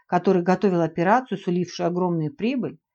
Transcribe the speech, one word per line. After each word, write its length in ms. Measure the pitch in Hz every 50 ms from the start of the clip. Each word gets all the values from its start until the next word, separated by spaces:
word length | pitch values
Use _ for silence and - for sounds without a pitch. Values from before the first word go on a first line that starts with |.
| _
который 340 | - 180 175 175 202 190 180
готовил 400 | 175 185 185 185 - 202 180 170
операцию, 560 | 165 160 160 170 170 185 226 254 254 - 196
сулившую 500 | - - 185 175 180 175 175 - - 175
огромную 480 | 165 175 175 180 180 170 160 151 147 -
прибыль? 440 | - 196 233 285 254 185 135 - - _ _